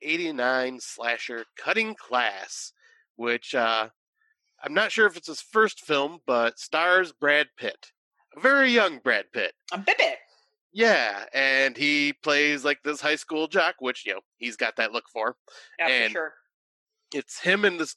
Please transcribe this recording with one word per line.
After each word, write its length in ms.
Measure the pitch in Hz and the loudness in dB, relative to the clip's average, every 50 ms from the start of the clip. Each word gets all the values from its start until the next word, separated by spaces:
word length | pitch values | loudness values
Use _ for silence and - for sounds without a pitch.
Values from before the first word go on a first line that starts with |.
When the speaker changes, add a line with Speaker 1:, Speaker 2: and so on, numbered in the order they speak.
Speaker 1:
eighty-nine 800 | 127 151 160 170 175 160 151 127 123 127 131 127 127 127 127 123 | -4 -4 -4 -2 -2 -4 -4 -2 0 0 0 0 -2 -2 -6 -8
slasher 680 | - - - - 117 117 117 113 - - 120 117 113 - _ - | -14 -16 -14 -6 -4 -4 -4 -4 -6 -10 -10 -10 -12 -14 _ -8
Cutting 380 | - 143 185 220 220 220 214 | -4 -2 0 0 -2 -2 -6
Class, 760 | - - - 123 123 120 107 98 95 95 - - - - - - _ _ _ _ _ _ _ _ | -12 -10 -4 -2 0 0 0 -2 -6 -10 -12 -14 -14 -14 -16 -18 _ _ _ _ _ _ _ _
which, 380 | - 117 120 120 117 - - - | -8 -4 -2 -2 -4 -4 -4 -2
uh, 340 | 127 117 113 113 113 110 113 - _ _ _ _ _ _ _ _ _ _ _ _ _ - | 0 2 2 2 0 -2 -4 -8 _ _ _ _ _ _ _ _ _ _ _ _ _ -12
I'm 100 | - 151 | -4 0
not 180 | 185 214 202 | 0 0 0
sure 140 | - 226 220 208 | 2 2 2 2
if 100 | 165 170 | 2 -2
it's 100 | - - | -10 -12
his 140 | 151 - | -12 -12
first 400 | - - - 220 220 196 - - | -14 -2 2 2 2 2 0 -6
film, 400 | - - 151 139 139 147 170 170 _ | -4 -2 0 0 0 -2 -6 -8 _
but 340 | - 127 120 117 117 117 - | 0 2 2 2 2 0 -4
stars 520 | - - - 156 165 180 180 185 185 165 | -8 -4 -2 0 2 4 4 4 2 0
Brad 380 | 139 _ 143 143 147 147 147 - _ - | -4 _ 0 2 4 4 2 0 _ -8
Pitt. 340 | 120 104 - - - - _ _ _ _ _ _ _ _ - | -8 -8 -8 -8 -16 -20 _ _ _ _ _ _ _ _ -14
A 40 | 147 | 0
very 320 | 180 262 277 277 269 254 | 2 4 4 6 4 4
young 280 | 240 233 208 180 151 123 | 4 4 4 2 0 -2
Brad 320 | - 127 117 101 - - - | 0 0 0 0 0 -4 -4
Pitt. 200 | 120 101 180 - _ _ - | -4 -4 -4 -4 _ _ -10
Speaker 2:
A 60 | 175 202 | -10 -4
baby. 380 | 196 - 427 508 - - - - - _ _ _ _ _ _ _ _ _ _ | 0 0 2 2 2 0 0 -6 -12 _ _ _ _ _ _ _ _ _ _
Speaker 1:
Yeah, 520 | 202 233 226 202 151 120 110 101 101 107 - - | 2 4 4 4 4 2 0 -2 -6 -10 -6 -2
and 440 | 135 135 135 135 135 135 135 120 117 | 0 2 2 4 4 2 2 0 0
he 360 | 143 147 147 147 143 147 139 | 0 2 2 2 2 0 -2
plays, 520 | - - 151 147 143 147 147 147 139 127 | -2 -2 0 2 4 4 2 2 2 0
like, 180 | 147 143 - _ | 0 0 0 _
this 160 | 147 147 135 | -6 -6 -2
high 140 | - 151 151 | -2 -2 -2
school 320 | 151 - - 160 156 160 156 | -2 -4 -6 -4 -4 -4 0
jock, 280 | 185 196 165 175 185 - | 2 2 2 2 0 -2
which, 260 | 131 123 123 - - | -4 -4 -4 -4 -6
you 80 | 107 95 | -6 -8
know, 80 | 95 - _ _ _ | -8 -8 _ _ _
he's 200 | 117 120 110 - | -12 -10 -6 -4
got 180 | 123 113 - - | -4 -4 -2 -2
that 140 | 113 107 | -4 -2
look 140 | 110 117 - _ | -2 -6 -8 _
for. 280 | _ 117 110 117 123 - _ _ - - - - - - | _ -4 -4 -4 -4 -6 _ _ -20 -20 -20 -20 -8 -4
Speaker 2:
Yeah, 80 | 170 131 | 0 2
Speaker 1:
And 240 | 131 123 117 110 | 2 2 2 0
Speaker 2:
for 60 | 107 170 | -2 -4
sure. 140 | 160 151 - _ _ _ _ _ _ _ _ _ _ _ _ _ _ _ - | -6 -8 -10 _ _ _ _ _ _ _ _ _ _ _ _ _ _ _ -8
Speaker 1:
it's 260 | 143 - - - - | -8 -8 -8 -12 -4
him 240 | - 175 190 202 208 | 0 0 2 2 2
and 140 | 196 180 170 | 2 2 0
this 160 | 160 - - | -4 -6 -6